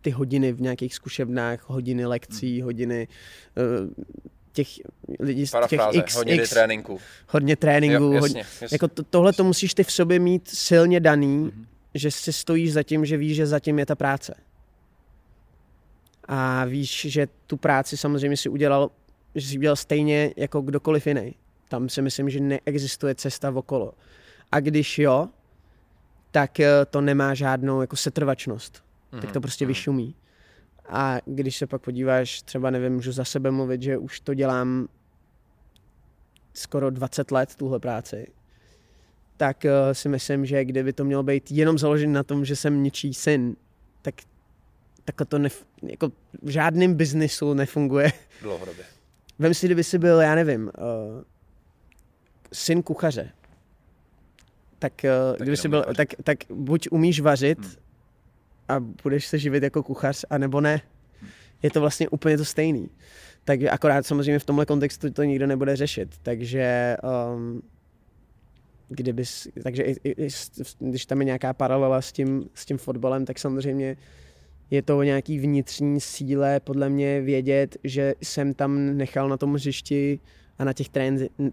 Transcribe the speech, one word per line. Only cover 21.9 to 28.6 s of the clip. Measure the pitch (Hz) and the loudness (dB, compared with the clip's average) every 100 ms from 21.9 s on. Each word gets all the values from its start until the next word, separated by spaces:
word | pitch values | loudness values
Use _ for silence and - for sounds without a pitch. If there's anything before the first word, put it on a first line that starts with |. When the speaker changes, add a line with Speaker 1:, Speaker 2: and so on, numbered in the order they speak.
| - | -2
Speaker 1:
myslím, | 135 - 139 | -2 -2 -2
že | 139 | -2
neexistuje | 139 139 - 143 135 - 143 | -2 -2 -2 -4 -4 -4 -4
cesta | 131 139 - 139 | -4 -6 -6 -6
okolo. | 131 - 135 98 - _ - - - _ | -4 -4 -4 -4 -10 _ -20 -20 -20 _
A | 151 | -2
když | 147 151 143 - | 2 0 0 2
jo, | 147 131 185 - _ _ _ _ _ _ _ _ _ | 4 4 0 -8 _ _ _ _ _ _ _ _ _
tak, | 151 139 - | 0 0 4
eh, | 143 143 139 | 6 6 4
to | 143 | 2
nemá | 143 139 135 | 2 2 2
žádnou | 135 139 131 135 135 | 0 0 0 0 -2
jako | 127 139 | -2 -4
setrvačnost. | 147 156 139 131 - 107 | -4 -2 0 -2 -4 -8